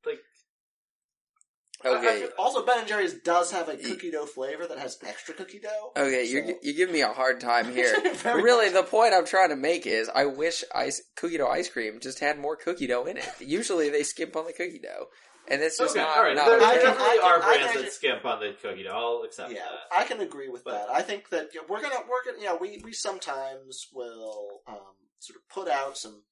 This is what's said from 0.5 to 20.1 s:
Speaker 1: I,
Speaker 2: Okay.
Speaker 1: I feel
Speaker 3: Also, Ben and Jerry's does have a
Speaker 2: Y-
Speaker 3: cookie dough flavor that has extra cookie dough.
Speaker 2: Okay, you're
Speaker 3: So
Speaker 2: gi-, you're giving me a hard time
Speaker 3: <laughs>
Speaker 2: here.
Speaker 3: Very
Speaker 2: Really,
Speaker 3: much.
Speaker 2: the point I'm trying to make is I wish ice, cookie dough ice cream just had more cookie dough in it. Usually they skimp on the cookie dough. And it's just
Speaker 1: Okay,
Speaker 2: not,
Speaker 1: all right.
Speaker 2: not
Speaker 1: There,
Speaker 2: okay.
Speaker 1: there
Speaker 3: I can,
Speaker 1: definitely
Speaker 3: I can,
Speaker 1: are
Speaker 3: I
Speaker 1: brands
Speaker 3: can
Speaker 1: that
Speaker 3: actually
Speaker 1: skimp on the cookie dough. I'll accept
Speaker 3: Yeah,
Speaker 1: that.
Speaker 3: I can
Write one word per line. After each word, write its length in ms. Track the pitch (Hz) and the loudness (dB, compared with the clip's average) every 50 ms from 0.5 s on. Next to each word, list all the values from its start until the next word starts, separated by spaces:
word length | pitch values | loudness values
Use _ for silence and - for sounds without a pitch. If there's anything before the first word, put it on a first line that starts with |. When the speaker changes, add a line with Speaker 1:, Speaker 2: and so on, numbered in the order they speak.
| _ _ _ _ _ _ _ _ _ _ _ _ _ _ _ _ _ _ _ _ _ _ _ _ _ - - | _ _ _ _ _ _ _ _ _ _ _ _ _ _ _ _ _ _ _ _ _ _ _ _ _ -6 -2
Speaker 1:
I, 40 | - - - | 0 0 2
Speaker 2:
Okay. 100 | 233 240 | 2 2
Speaker 1:
I 120 | 220 208 | 2 2
feel 100 | 196 - - - | -2 -6 -4 0
Speaker 3:
Also, 260 | 190 254 - 240 - | 0 0 0 0 2
Ben 140 | 247 247 240 | 2 2 2
and 100 | 226 214 | 2 -2
Jerry's 280 | 214 208 196 170 - | -2 -2 -2 -2 -4
does 340 | - _ 170 170 175 175 - | -4 _ 2 2 2 2 2
have 180 | - 185 165 156 | -2 -4 -4 -6
a 60 | 147 | -8
Speaker 2:
Y- 80 | 135 | -8
Speaker 3:
cookie 300 | 131 120 123 - - 175 | -6 -8 -8 -6 -8 -8
dough 160 | 156 151 151 147 | -6 -6 -8 -8
flavor 400 | - - 131 135 147 156 175 170 | -8 -8 -8 -8 -6 -8 -8 -10
that 100 | - 139 | -8 -10
has 220 | 143 127 - - - | -10 -10 -12 -12 -14
extra 300 | - 170 - - - 156 | -14 -14 -14 -14 -16 -14
cookie 240 | - 190 180 - - | -14 -14 -14 -14 -14
dough. 320 | - 208 - 214 214 254 - 143 | -12 -8 -8 -8 -10 -8 -2 0
Speaker 2:
Okay, 280 | 143 135 131 127 123 | 0 2 2 0 0
you're 200 | 117 127 139 147 | 0 -2 -2 -2
Speaker 3:
So 60 | 175 | -4
Speaker 2:
gi-, 60 | - - | -8 -6
you're 140 | - 143 143 | -6 -8 0
giving 180 | 151 180 185 170 | 0 0 0 2
me 80 | 156 | 0
a 60 | 139 107 | 0 0
hard 280 | 110 131 131 131 127 120 | 0 0 2 2 2 0
time 300 | 120 120 120 120 113 117 | 0 2 2 2 2 0
Speaker 3:
<laughs> 20 | 123 | 0
Speaker 2:
here. 220 | 127 127 123 107 104 - 370 - - | 2 2 4 4 4 2 0 -2 -2
Speaker 3:
Very 260 | - 233 240 233 196 | -2 0 0 4 6
Speaker 2:
Really, 220 | 240 247 233 220 202 | 6 6 6 6 4
Speaker 3:
much. 40 | 180 | 4
Speaker 2:
the 80 | 190 180 | 2 2
point 320 | - - 214 226 233 202 | 2 4 4 6 6 6
I'm 100 | 185 165 | 4 4
trying 240 | - - 190 190 175 | 4 4 4 4 4
to 60 | 151 | 4
make 320 | 135 131 151 170 165 - - | 0 0 0 0 0 0 -2
is 200 | 90 110 113 117 - | 0 0 0 0 2
I 120 | 135 139 | 2 2
wish 380 | 143 135 135 151 165 - - - - - | 2 0 0 -2 -2 -2 -2 -8 -4 -4
ice, 260 | - 127 135 135 - - _ _ | -2 -2 -2 -4 -6 -10 _ _
cookie 220 | - - 170 165 160 | -6 -6 -4 -2 0
dough 80 | 139 123 | 0 0
ice 200 | 127 151 175 - | 0 0 -2 -4
cream 300 | - - 113 107 107 117 | -4 -4 -4 -4 -6 -8
just 200 | 120 127 131 - | -12 -12 -8 -2
had 180 | 151 143 151 143 | -2 -2 -2 -2
more 180 | 143 147 156 | -4 -6 -6
cookie 300 | - - - 175 175 151 | -6 -6 -6 -6 -4 -2
dough 200 | 120 123 123 123 | -2 -2 -2 -2
in 120 | 156 196 254 | -4 -6 -8
it. 100 | - - - - | -10 -10 -12 -12
Usually 500 | - 135 147 190 233 - 196 170 156 147 | -8 -4 -4 -4 -2 0 0 0 0 2
they 140 | 143 147 147 | 2 0 -2
skimp 320 | 143 - - 165 160 - | -2 -4 -6 -8 -6 -6
on 100 | 156 160 | -8 -8
the 80 | 170 160 | -8 -8
cookie 240 | - 175 180 - - | -8 -8 -8 -8 -12
dough. 280 | - - - - - - _ - _ _ _ _ _ - | -14 -12 -10 -10 -12 -12 _ -20 _ _ _ _ _ -2
And 160 | - 139 151 | -2 0 0
it's 160 | 160 160 - | -2 0 0
just 160 | 247 - - - | -2 0 2 0
Speaker 1:
Okay, 80 | - | 0
Speaker 2:
not, 100 | 156 156 - | 2 4 6
Speaker 1:
all 60 | - | 6
right. 120 | - 135 | 6 6
Speaker 2:
not 100 | 147 147 | 4 6
Speaker 1:
There, 120 | - 233 233 | 8 8 10
Speaker 2:
okay. 80 | 226 | 10
Speaker 1:
there 40 | 220 | 8
Speaker 3:
I 80 | 170 165 | 8 8
can, 80 | - | 6
Speaker 1:
definitely 220 | - - - - 233 | 6 6 4 4 4
Speaker 3:
I 80 | 240 220 | 4 6
can, 60 | 185 180 | 8 8
Speaker 1:
are 40 | 175 | 8
Speaker 3:
I 40 | 170 | 8
Speaker 1:
brands 180 | 185 202 220 208 | 8 6 4 6
Speaker 3:
can 40 | - | 4
Speaker 1:
that 40 | 240 226 - | 2 0 0
Speaker 3:
actually 120 | 127 - | -2 -4
Speaker 1:
skimp 360 | - - - 143 123 113 - | -8 -2 -2 -2 -2 0 -2
on 140 | 123 117 107 | -4 -4 -4
the 120 | 107 104 98 - | -4 -8 -8 -8
cookie 220 | - 107 95 92 95 | -10 -10 -8 -8 -8
dough. 80 | 95 95 | -6 -6
I'll 300 | 113 117 117 117 117 113 | -4 -2 -2 -2 -2 -4
accept 260 | 110 - - 196 - | -8 -10 -12 -12 -10
Speaker 3:
Yeah, 100 | 110 196 | -10 -10
Speaker 1:
that. 360 | - 147 - 175 - - 175 180 | -10 -10 -10 -12 -12 0 0 0
Speaker 3:
I 40 | 247 | 2
can 180 | - | 2